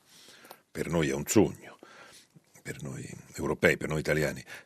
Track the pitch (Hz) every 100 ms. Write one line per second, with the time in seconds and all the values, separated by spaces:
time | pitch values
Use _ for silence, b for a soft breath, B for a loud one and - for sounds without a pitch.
0 | B B B B B B _ - - 82
1 | 73 67 - 110 80 - - - B B
2 | B B B _ _ - - - 67 64
3 | - - - - 69 - 87 - 73 78
4 | 76 78 71 67 B B